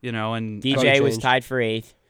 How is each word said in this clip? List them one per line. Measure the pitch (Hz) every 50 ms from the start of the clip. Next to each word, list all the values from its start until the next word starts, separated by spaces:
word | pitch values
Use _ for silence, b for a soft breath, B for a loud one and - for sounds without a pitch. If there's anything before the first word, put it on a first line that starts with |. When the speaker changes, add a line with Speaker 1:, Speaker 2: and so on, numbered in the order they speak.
| -
Speaker 1:
you | 123 117
know, | 113 110 110 113
and | 113 113 110 107 104 104
Speaker 2:
D | 131
J | 135
Speaker 3:
Probably | 135 127 143 135 139
Speaker 2:
was | 139 139 110
Speaker 3:
changed. | 113 -
Speaker 2:
tied | 131 127 131 120
for | - 131 127
eighth. | 120 110 110 113 110 - _ _ _ _